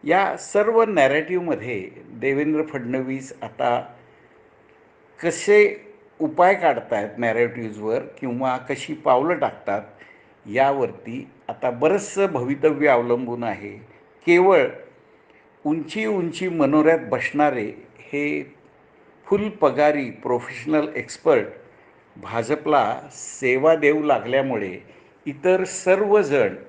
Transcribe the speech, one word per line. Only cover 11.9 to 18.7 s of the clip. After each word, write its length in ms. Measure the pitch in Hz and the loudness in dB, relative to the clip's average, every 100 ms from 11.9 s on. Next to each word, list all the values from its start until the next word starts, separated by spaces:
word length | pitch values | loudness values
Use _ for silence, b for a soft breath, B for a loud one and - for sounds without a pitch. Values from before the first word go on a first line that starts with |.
| 190 202 190 196 | 0 -2 -2 -2
भवितव्य 640 | 143 120 139 156 139 147 | -2 -4 0 0 2 2
अवलंबून 560 | 123 120 120 123 120 | 2 2 -2 -2 -6
आहे. 340 | 117 95 101 101 - b b _ - | -6 -8 -12 -16 -20 b b _ 4
केवळ 420 | 175 185 180 127 - - _ _ _ b b b _ 147 | 6 6 6 4 -4 -20 _ _ _ b b b _ -4
उंची 400 | 160 143 214 214 | -4 -6 -6 -4
उंची 420 | 202 170 - 185 | -2 -4 -6 -6
मनोऱ्यात 520 | 170 135 151 156 165 107 | 0 2 4 4 2 0
बसणारे 760 | 123 - 143 147 131 107 - - _ | -4 -4 0 0 0 -6 -10 -20 _
हे 580 | - 143 147 151 139 - _ | -10 -6 -4 -6 -10 -20 _